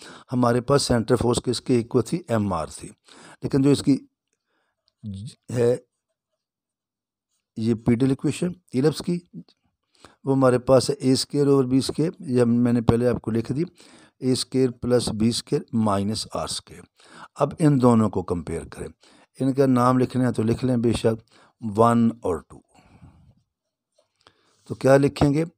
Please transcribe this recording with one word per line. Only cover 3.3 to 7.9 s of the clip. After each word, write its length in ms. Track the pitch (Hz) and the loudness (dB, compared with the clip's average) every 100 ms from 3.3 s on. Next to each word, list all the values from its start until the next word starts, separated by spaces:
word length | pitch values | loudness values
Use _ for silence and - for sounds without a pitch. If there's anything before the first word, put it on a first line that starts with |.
| - | -12
लेकिन 180 | 117 139 | -4 0
जो 80 | 139 | 2
इसकी 260 | 135 - 135 - _ _ _ _ _ _ _ _ _ 110 98 120 - - | 2 2 -2 -4 _ _ _ _ _ _ _ _ _ -14 -14 -16 -18 -10
है 200 | 123 120 123 - _ _ _ _ _ _ _ _ _ _ _ _ _ _ _ _ - | 0 0 0 -6 _ _ _ _ _ _ _ _ _ _ _ _ _ _ _ _ -6
ये 180 | 110 113 | -4 -2
पीडीएल 360 | 123 | 0